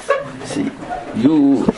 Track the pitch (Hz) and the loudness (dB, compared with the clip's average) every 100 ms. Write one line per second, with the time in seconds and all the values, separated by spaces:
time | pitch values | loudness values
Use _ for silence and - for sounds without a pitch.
0 | - 554 - - - - - - - - | -4 -4 -4 -12 -8 -4 -4 -6 -10 -10
1 | - - 131 156 139 131 - | -8 0 4 6 6 4 2